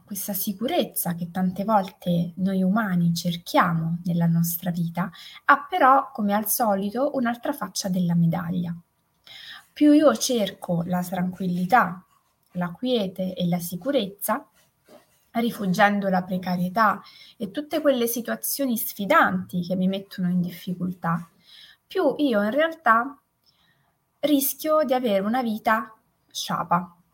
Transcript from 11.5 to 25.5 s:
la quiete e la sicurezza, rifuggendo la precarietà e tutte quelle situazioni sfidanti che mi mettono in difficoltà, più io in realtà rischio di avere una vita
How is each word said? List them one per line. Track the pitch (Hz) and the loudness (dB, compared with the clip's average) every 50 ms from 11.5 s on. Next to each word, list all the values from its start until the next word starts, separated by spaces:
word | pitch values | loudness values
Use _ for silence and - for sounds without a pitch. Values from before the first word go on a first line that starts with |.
| 175 175 180 180 254 233 202 170 180 185 - _ _ _ _ _ _ _ _ _ | -2 -2 0 2 4 4 4 2 -2 -8 -16 _ _ _ _ _ _ _ _ _
la | - 180 180 175 | -8 -6 -6 -6
quiete | 175 - 254 254 247 226 196 185 - - 185 185 - | -6 -6 -2 -2 0 0 0 -2 -4 -6 -6 -6 -4
e | - 180 175 | -4 -2 -2
la | 175 175 | -2 -2
sicurezza, | 170 - 185 175 - 262 294 254 202 180 - - - - 214 285 - - _ _ _ _ _ _ _ _ - - _ _ _ _ _ _ | -4 -6 -8 -6 -4 -2 -2 -2 -2 -4 -6 -8 -6 -4 -4 -6 -6 -10 _ _ _ _ _ _ _ _ -20 -20 _ _ _ _ _ _
rifuggendo | - 233 233 233 - - 208 185 175 185 202 208 202 202 196 190 | -4 -2 -2 -2 -2 -2 -2 0 2 4 4 4 4 2 0 0
la | 185 185 180 | 0 0 0
precarietà | - 185 185 180 185 180 175 180 180 - 233 220 202 180 - - - - - - - - - | -2 -4 -6 -4 -4 -2 -2 -2 -2 2 2 2 4 2 0 -6 -14 -20 -20 -20 -20 -14 -10
e | 202 180 | -10 -8
tutte | - 294 294 294 - 302 | -8 -8 -8 -4 -4 0
quelle | 302 285 262 240 233 233 | 2 2 2 2 0 -2
situazioni | - 247 220 226 220 220 - - - - 277 254 233 | -2 -4 -6 -6 -6 -6 -6 -6 -4 -2 -2 -2 -2
sfidanti | 226 - - - - 202 196 302 330 262 202 185 185 185 - - 175 | -2 -4 -6 -6 -4 0 2 4 4 4 4 2 -2 -4 -4 -6 -6
che | 175 - 185 | -4 -2 -2
mi | 185 185 190 | 0 0 0
mettono | 190 196 196 - - - 180 175 | 0 -2 -6 -10 -8 -4 -2 0
in | 180 180 | 0 0
difficoltà, | 175 180 180 - - 190 180 175 180 180 180 - - 165 170 170 170 - _ _ _ _ - - - - - _ _ | 0 -2 -6 -10 -10 -10 -8 -6 -6 -6 -6 -6 -4 -2 -2 -4 -4 -8 _ _ _ _ -20 -20 -20 -20 -20 _ _
più | _ - 381 339 269 - - | _ -4 0 0 0 2 2
io | 294 277 220 202 | 0 0 2 0
in | 202 214 | 0 0
realtà | 240 285 320 330 320 - - 240 220 226 247 277 - - _ _ _ _ _ _ _ _ _ _ _ _ _ _ _ _ _ _ _ _ | 0 0 0 0 -2 -2 2 2 2 2 2 -2 -8 -14 _ _ _ _ _ _ _ _ _ _ _ _ _ _ _ _ _ _ _ _
rischio | - 294 294 269 269 - - - - 311 311 311 302 | 0 2 2 2 2 0 -4 -4 -2 0 2 2 2
di | 240 262 | 2 0
avere | 254 254 226 196 196 | 0 2 2 0 0
una | 190 214 233 262 247 | 0 0 0 0 -2
vita | 226 | -2